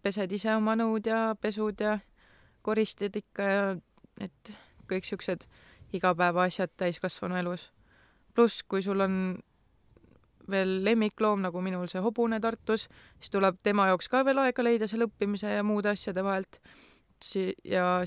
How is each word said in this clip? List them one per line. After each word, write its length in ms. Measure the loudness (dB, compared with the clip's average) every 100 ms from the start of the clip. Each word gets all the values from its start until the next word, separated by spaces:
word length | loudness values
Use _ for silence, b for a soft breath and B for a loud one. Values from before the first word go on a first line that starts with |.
pesed 300 | -4 -2 -4
ise 220 | -4 0
oma 220 | 0 2 0
nõud 300 | 0 0 0
ja 280 | 0 -2 -2
pesud 400 | -4 -2 -4 -2
ja 180 | -2 -2 -6 _ b b b b
koristad 540 | -2 0 0 -2 -6 -6
ikka 300 | -8 -4 0
ja 160 | 2 0 -4 -10 _ -20 -12
et 300 | -12 _ -20 -20 B B -6
kõik 160 | -6 -4
siuksed 400 | -6 -4 -6 -8 b b b b
igapäevaasjad 800 | 0 2 4 2 4 2 0 -4 -2
täiskasvanu 580 | -4 -2 -6 -4 -4 -2
elus. 300 | -4 -6 -10 _ b b b b b
Pluss, 280 | 4 4 2
kui 200 | -2 -2
sul 200 | 0 0
on 120 | 2 0 -2 -6 -12 _ _ _ _ _ _ _ _ _ -4
veel 300 | 0 2 2
lemmikloom, 580 | 2 2 2 2 0 2
nagu 160 | -2 -2
minul 260 | -4 -4 -4
see 120 | -2
hobune 380 | -2 0 0 0
Tartus, 460 | -2 -2 -2 -2 -4 B B B
siis 100 | -4
tuleb 300 | 2 2 2
tema 240 | 0 4 4
jaoks 180 | 2 2
ka 140 | 2 2
veel 140 | 2
aega 220 | 2 2
leida 240 | 2 2 0
seal 160 | 0 -2
õppimise 460 | -2 -2 -2 -2
ja 100 | 0 0
muude 260 | 2 0
asjade 320 | -2 -2 -2
vahelt. 340 | -2 -2 -4 -12 B B B B B -14
Si-, 320 | -6 -4 -4 -6
ja 380 | -2 0 2 0